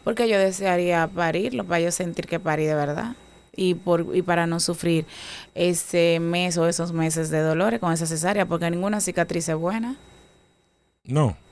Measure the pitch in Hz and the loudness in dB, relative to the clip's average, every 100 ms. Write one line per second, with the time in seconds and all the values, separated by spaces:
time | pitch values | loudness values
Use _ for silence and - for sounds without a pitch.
0 | - 220 226 202 190 190 190 175 175 170 | -2 0 2 4 2 2 0 2 2 2
1 | 160 185 165 170 240 247 185 170 170 170 | 2 0 0 0 -2 -2 -2 0 0 0
2 | 175 160 - 165 160 156 151 151 143 147 | -4 -6 -4 -4 -2 0 0 0 0 -4
3 | 233 - - - _ - 185 180 180 170 | -6 -10 -16 -20 _ -2 0 0 0 0
4 | - 180 180 170 170 170 175 165 170 160 | 0 0 0 0 0 0 -2 0 0 0
5 | 156 - - - - - 175 170 - 175 | -2 -10 -16 -16 -10 0 0 0 0 2
6 | 170 165 170 175 180 170 165 170 170 165 | 4 2 2 0 0 2 0 0 -2 0
7 | 160 165 156 156 156 160 214 226 170 165 | 0 0 0 0 2 2 2 0 0 0
8 | 160 160 180 202 180 165 170 175 196 214 | -2 -2 0 0 0 0 -2 -2 -2 -2
9 | 185 175 165 170 165 160 175 226 233 277 | -2 0 0 -2 -2 -2 -2 -2 -4 -8
10 | - - - _ _ _ _ _ _ _ | -14 -20 -20 _ _ _ _ _ _ _
11 | 120 147 123 - - | -2 2 2 0 -12